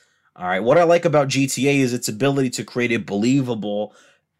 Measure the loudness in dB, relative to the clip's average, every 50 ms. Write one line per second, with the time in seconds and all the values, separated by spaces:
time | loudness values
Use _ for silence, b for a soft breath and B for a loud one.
0 | _ _ _ _ _ _ _ -10 -6 -4 -4 0 2 2 4 4 6 6 4 4
1 | 4 2 2 2 2 2 0 0 -2 -2 -2 -2 0 0 2 2 2 0 0 -4
2 | -4 -6 -4 -2 -2 0 0 0 -2 -2 -4 -6 -10 -6 -4 -4 -2 0 -2 -2
3 | -4 -4 -4 -2 0 2 2 2 0 -2 -4 -6 -6 -4 -4 -4 -6 -6 b b
4 | b b b b b _ _